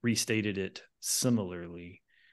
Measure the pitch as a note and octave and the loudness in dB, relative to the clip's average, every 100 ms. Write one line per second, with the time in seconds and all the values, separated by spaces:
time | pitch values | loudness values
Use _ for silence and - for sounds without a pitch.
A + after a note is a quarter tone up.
0 | A#2+ A2 - A2 G#2 G2 F#2+ - - _ | 0 2 2 2 2 0 -4 -6 -18 _
1 | - - C3 A#2 F#2+ F2+ E2+ F2 F2 F#2 | -2 2 4 2 0 -6 -8 -10 -14 -16
2 | _ _ _ | _ _ _